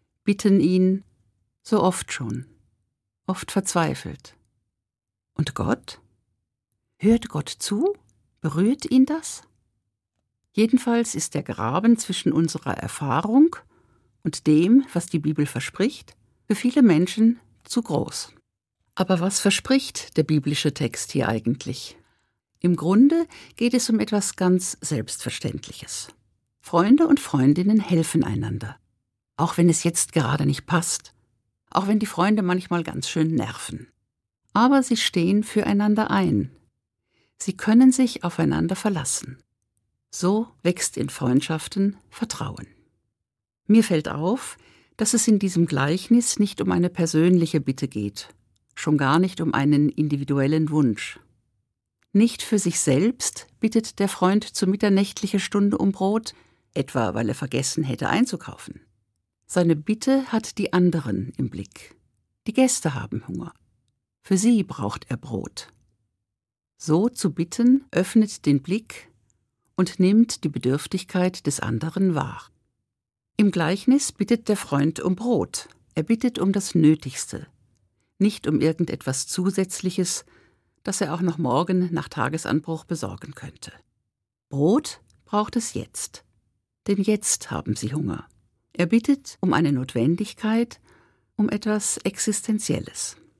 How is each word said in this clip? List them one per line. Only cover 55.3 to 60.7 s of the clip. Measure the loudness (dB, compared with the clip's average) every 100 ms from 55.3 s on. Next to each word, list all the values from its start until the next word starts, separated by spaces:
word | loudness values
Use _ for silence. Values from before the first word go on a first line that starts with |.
| -2
Stunde | -2 0 0 2
um | 0
Brot, | 0 0 -2 -4 -14 _ _ _
etwa | -6 -4 -2 -2
weil | 0 -4
er |
vergessen | -4 -4 -4 -2 -4
hätte | -4 -4 -2
einzukaufen. | 0 0 -4 -12 -16 -18 -18 _ _ _ _ _ _ -4
Seine | 0 2
Bitte | 2 0 -2 2 2 2
hat | -4 -4 -6
die | 0